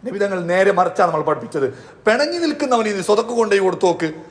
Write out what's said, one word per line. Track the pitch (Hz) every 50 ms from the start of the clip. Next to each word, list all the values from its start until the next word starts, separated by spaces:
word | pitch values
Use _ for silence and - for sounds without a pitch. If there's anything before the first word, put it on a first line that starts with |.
| -
നബി | 240 185 202
തങ്ങൾ | 202 202 196 180
നേരെ | 175 165 175 185 190 202 190
മറിച്ചാ | 175 185 170 175 - 190
നമ്മൾ | 175 160 156 147
പഠിപ്പിച്ചത്. | 156 151 139 123 - - 151 135 123 123 - - - - - -
പിണങ്ങി | 214 220 262 294 311 349 349
നിൽക്കുന്നവന് | 339 311 294 285 294 262 247 233 220
നീ | 214 208 196
സ്വതക്ക | 175 - 208 208 226
കൊണ്ടുപോയി | 226 247 233 226 208 202 196 190
കൊടുത്തു | 185 175 - -
നോക്ക് | 180 165 160 170 156 156 - - -